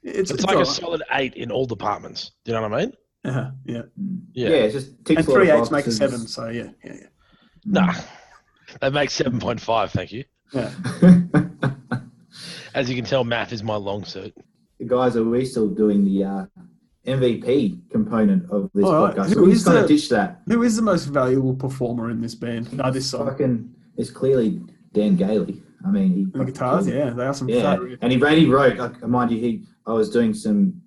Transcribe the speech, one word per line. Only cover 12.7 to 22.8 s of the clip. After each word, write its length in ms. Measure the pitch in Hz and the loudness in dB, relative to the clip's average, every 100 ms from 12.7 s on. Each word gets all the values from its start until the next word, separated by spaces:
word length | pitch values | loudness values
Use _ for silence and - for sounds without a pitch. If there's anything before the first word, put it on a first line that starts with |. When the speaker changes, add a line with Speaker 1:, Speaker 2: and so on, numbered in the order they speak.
Speaker 2:
As 160 | - 127 | -4 -2
you 60 | 127 | -2
can 80 | |
tell, 180 | 113 135 | 0 0
math 280 | 120 117 104 | 0 -2 -4
is 100 | 117 | -8
my 140 | 107 107 | -4 -4
long 280 | 98 101 | -4 -8
suit. 300 | 95 95 101 - - _ _ _ 117 | -8 -12 -14 -18 -20 _ _ _ -2
Speaker 3:
Guys, 300 | 123 127 113 | 0 2 2
are 80 | |
we 200 | 113 120 131 | 0 0 -2
still 220 | - 107 | 0 -2
doing 360 | 92 107 101 | 2 2 4
the, 200 | 98 98 | 2 2
uh, 220 | 95 98 92 - - _ _ _ - | -2 -6 -10 -16 -20 _ _ _ -4
M 140 | 131 | 0
V 160 | 127 110 | 0 0
P 400 | 123 139 110 87 - | 0 0 0 -4 -6
component 600 | 113 104 113 107 95 87 | -4 0 2 2 2 0
of 180 | 101 95 | -4 -2
this 100 | 101 | 0
Speaker 1:
All 220 | 139 160 175 | 2 4 2
right. 80 | - | 0
Speaker 3:
podcast? 160 | 98 | 0
Speaker 1:
Who 120 | 208 | 6
Speaker 3:
We 80 | - | 8
Speaker 1:
is 60 | - | 6
Speaker 3:
just 80 | - | 6
kinda 160 | 240 | 4
Speaker 1:
the, 60 | 180 | 6
Speaker 3:
ditched 220 | 147 - | 2 4
that. 320 | 113 92 - - | 0 0 -4 -2
Speaker 1:
who 140 | 233 | 2
is 100 | 240 214 | 2 2
the 60 | |
most 220 | 220 175 | 2 0
valuable 500 | 139 143 127 131 131 | 0 0 2 2 0
performer 560 | 127 135 - 120 120 117 | -2 -4 -4 -4 -4 -4
in 100 | 113 | -4
this 140 | 113 | -6
band? 380 | - 120 117 117 | -8 -6 -6 -8
No, 180 | 127 | -4